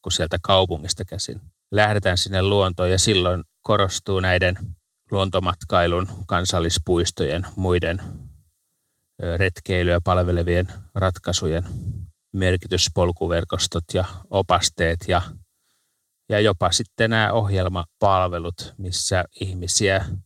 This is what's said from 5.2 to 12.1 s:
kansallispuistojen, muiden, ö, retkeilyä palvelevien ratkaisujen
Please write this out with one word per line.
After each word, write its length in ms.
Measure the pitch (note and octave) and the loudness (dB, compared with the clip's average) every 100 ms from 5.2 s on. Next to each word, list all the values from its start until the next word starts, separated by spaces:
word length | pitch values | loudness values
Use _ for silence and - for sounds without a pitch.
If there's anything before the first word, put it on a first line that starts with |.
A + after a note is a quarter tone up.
| F#2+ F#2 F2+ F2+ - F#2 F2 F2 F#2 - F#2 | 0 0 -2 -4 0 2 2 0 -2 -8 -4
kansallispuistojen, 1200 | F#2 F2+ F2+ E2+ - D#2+ F2 F2 - D#2 D#2+ F#2+ - | -2 0 0 0 -2 0 0 0 -2 -4 -2 -6 -4
muiden, 460 | F#2 F2+ E2 F2+ - - - - _ _ _ _ _ _ _ _ | 0 0 0 -4 -8 -14 -18 -20 _ _ _ _ _ _ _ _
ö, 140 | F2+ E2+ | -6 0
retkeilyä 640 | F#2+ - - F2+ F2 F2 | 0 -2 -2 0 2 2
palvelevien 640 | F2 F2+ F2+ F2 E2+ F2 F#2 - - - | 2 2 4 2 2 0 0 -6 -10 -2
ratkaisujen 680 | F#2+ F2 - F2+ F2 D#2+ F#2 - - A2 - | 0 0 -4 -2 0 -2 -4 -8 -8 -10 -12